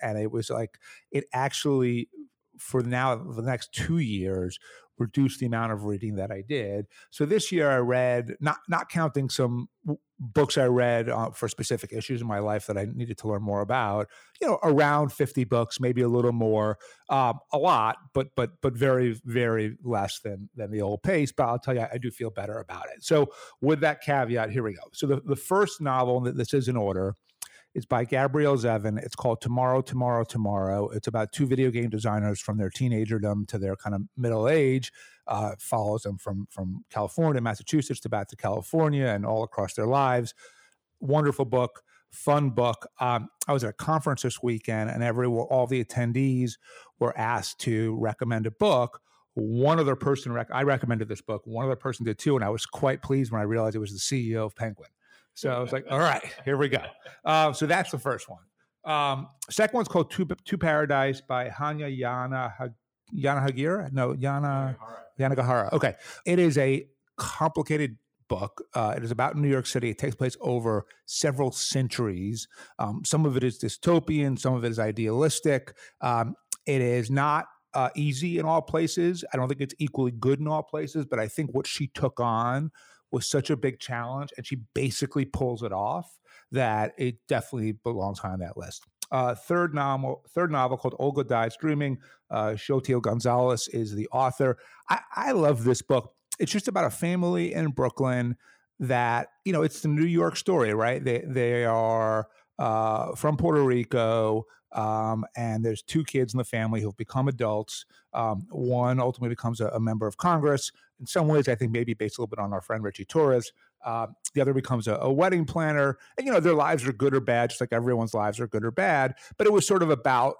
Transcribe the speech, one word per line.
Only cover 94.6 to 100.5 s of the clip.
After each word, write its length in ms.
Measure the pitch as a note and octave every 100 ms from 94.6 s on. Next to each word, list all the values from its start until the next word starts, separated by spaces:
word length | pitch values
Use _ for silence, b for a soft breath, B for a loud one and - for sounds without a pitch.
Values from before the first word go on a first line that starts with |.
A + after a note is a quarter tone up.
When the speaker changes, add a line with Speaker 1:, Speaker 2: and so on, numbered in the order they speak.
| B B -
Speaker 1:
I, 80 | - - -
I 160 | C#4
love 320 | C4 D3 B2
this 180 | B2 A#2+
book. 320 | - B2+ - _ _ -
It's 140 | G3
just 160 | G#3 A#3+
about 180 | F#3+ D3+
a 60 |
family 600 | - E3+ F3+ F3 F3 F3
in 200 | E3+ D#3
Brooklyn 640 | C3+ B2+ - C3 B2 A#2+ A#2+ b b b -
that, 500 | B2+ B2 A#2+ A#2+ - _
you 100 | F#3+
know, 100 | E3
it's 180 | D#3 -
the 60 | D#3
New 180 | D3 E3+
York 320 | E3+ E3 E3
story, 380 | -